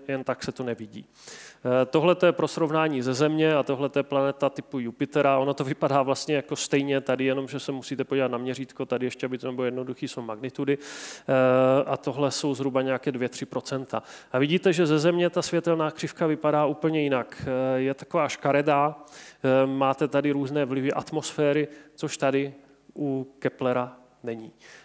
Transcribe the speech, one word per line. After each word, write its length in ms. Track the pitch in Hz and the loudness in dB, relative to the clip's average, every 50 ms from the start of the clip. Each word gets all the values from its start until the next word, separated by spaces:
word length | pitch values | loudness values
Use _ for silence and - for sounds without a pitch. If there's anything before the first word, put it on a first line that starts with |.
| - - | -8 -6
jen 160 | 135 131 131 | -6 -6 -2
tak 200 | - 127 - - | -4 -4 -4 -4
se 80 | - | -10
to 120 | 123 - 131 | -8 -6 -6
nevidí. 420 | 123 117 - 113 104 110 110 - _ _ - - - - - - - - _ - | -6 -6 -6 -8 -14 -14 -16 -16 _ _ -20 -20 -18 -18 -18 -18 -20 -16 _ -2
Eh, 200 | 127 123 127 131 | 2 2 2 2
tohle 300 | 127 - 160 147 175 175 | 4 2 4 4 4 4
to 100 | 175 - | 6 4
je 60 | 175 | 4
pro 160 | 165 - 160 151 | 4 4 0 -2
srovnání 540 | - - 165 147 156 160 160 156 151 131 | 0 0 -2 0 2 2 2 2 0 -2
ze 120 | 123 131 131 | -2 -2 0
Země 420 | 120 151 151 156 156 156 156 156 | 2 2 2 2 2 2 4 4
a 80 | 147 131 | 2 2
tohle 260 | - 139 123 143 139 | 0 -2 -2 -2 -2
to 100 | - 143 | 0 -2
je 40 | 135 | -2
planeta 460 | - 143 139 135 139 139 - - 135 | 0 0 0 0 0 0 0 -2 -2
typu 300 | - - - _ - 135 | -2 -2 -14 _ -8 -6
Jupitera. 580 | 120 117 113 - 143 131 - 151 143 139 135 135 | -6 -6 -4 -6 -6 -2 0 2 4 4 4 2
Ono 160 | 131 143 139 | 2 0 -2
to 100 | - 143 | -2 -4
vypadá 380 | 131 151 - - 147 135 139 | -4 -4 -2 0 2 2 2
vlastně 340 | 135 131 135 - - - 151 | 2 2 0 -2 -2 -2 -2
jako 200 | 143 - - 151 | -2 -2 -4 -6
stejně 460 | 143 - - - 143 139 139 139 135 | -6 -4 0 0 0 0 2 -2 -2
tady, 240 | 127 - 127 127 131 | 0 0 -2 0 0
jenom 220 | 131 131 135 135 127 | 0 0 -2 -4 -6
že 120 | 135 135 | -8 -8
se 120 | - - | -8 -6
musíte 320 | 139 131 117 - 139 123 131 | -8 -8 -8 -8 -6 -6 -4
podívat 280 | - 139 135 131 127 | -2 0 0 0 0
na 60 | 123 120 | -2 -4
měřítko, 480 | 123 131 127 123 135 123 - - 131 | -4 -6 -6 -6 -8 -10 -8 -8 -6
tady 200 | - 127 120 123 | -4 -4 -2 -2
ještě, 200 | 127 - - - | -4 -6 -4 -6
aby 120 | 127 127 120 | -6 -6 -6
to 100 | 123 131 | -8 -8
nebylo 180 | 127 123 127 | -6 -4 -4
jednoduchý, 420 | 123 123 127 127 127 127 - - 123 | -2 -2 -4 -6 -8 -8 -8 -8 -10
jsou 140 | - - | -8 -8
magnitudy. 560 | 117 113 110 107 120 131 - - 139 139 143 143 | -10 -10 -10 -8 -10 -10 -6 -4 0 0 0 0
Eh, 1080 | - - - - - - - - - - 135 131 131 131 127 127 131 127 131 135 135 | -2 -10 -14 -14 -14 -14 -14 -10 -2 2 4 4 6 6 6 6 6 6 4 4 2
a 120 | - 139 - | 0 -2 -4
tohle 340 | - 151 127 135 147 135 | -4 -4 -2 0 0 -2
jsou 220 | 127 - - 147 139 | -2 -2 -2 -2 -2
zhruba 280 | 123 131 135 127 131 | -2 -2 -2 0 0
nějaké 300 | 131 131 131 123 - 151 | 0 0 -2 -2 -2 -4
dvě, 180 | 131 123 127 120 | -4 -2 -4 -4
tři 160 | - - 143 | -4 -6 -10
procenta. 580 | - - 131 - - 139 131 135 - - 113 - - - - - - | -6 -6 -8 -6 -6 -6 -8 -6 -6 -6 -6 -6 -8 -18 -20 -12 -4
A 80 | - 127 | 0 0
vidíte, 340 | 139 147 165 185 - 196 165 | 2 2 2 2 4 2 4
že 120 | 160 180 | 4 4
ze 140 | 147 156 156 | 4 4 4
Země 300 | 147 170 170 175 175 175 | 4 4 4 4 2 2
ta 120 | - 180 | 2 0
světelná 500 | 165 - - 170 160 175 165 160 156 156 | -2 0 0 0 2 2 2 2 2 -2
křivka 360 | 156 - - 156 - - 175 160 | -2 -4 -8 -8 -4 -2 0 0
vypadá 380 | 156 147 - 151 147 151 151 | 0 2 2 2 2 4 2
úplně 360 | 139 151 151 - 160 160 156 | 2 0 0 0 0 0 2
jinak. 460 | 147 143 135 127 117 - - - - 139 | 0 2 0 0 -2 -4 -10 -10 -6 -4
Eh, 320 | 131 127 131 131 131 131 | -2 -2 0 0 0 0
je 140 | 131 135 135 | 0 -2 -4
taková 360 | - - - - 170 151 135 | -6 -8 -4 -2 0 0 0
škaredá, 760 | - - - 143 143 143 147 151 147 143 143 151 151 - - - - - - - - _ - | -2 -2 0 2 4 4 4 4 4 4 4 2 0 -4 -14 -20 -20 -20 -20 -20 -14 _ 0
eh, 220 | 135 131 135 135 | 4 4 4 4
máte 420 | 135 135 135 139 135 135 - 160 135 | 4 2 2 2 2 2 2 0 0
tady 240 | - 143 143 147 | 0 0 0 2
různé 340 | 143 139 143 127 143 151 143 | 0 0 -2 -2 -2 -2 -2
vlivy 280 | 123 131 135 131 135 139 | 0 -2 -2 -2 -2 -2
atmosféry, 760 | 147 - - - 156 151 - - - 151 143 143 151 147 - - - - - _ | -2 -4 -4 -6 -6 -6 -6 -2 0 2 2 2 2 0 -2 -6 -16 -20 -20 _
což 220 | - - 151 - - | -8 -8 -8 -4 -2
tady 360 | - 139 131 139 139 139 139 - - - - _ _ _ - | 0 0 2 0 -2 -2 -8 -14 -20 -20 -20 _ _ _ -10
u 400 | - 147 143 135 135 127 131 - - | -6 -4 -4 -4 -4 -6 -8 -10 -6
Keplera 580 | - 135 - - 135 127 123 123 123 127 - - - _ _ _ - | -6 -4 -4 -2 -2 0 0 0 -2 -6 -10 -18 -20 _ _ _ -10
není. 280 | 120 117 113 113 107 - _ - - - - - | -10 -10 -10 -12 -16 -20 _ -20 -20 -20 -20 -18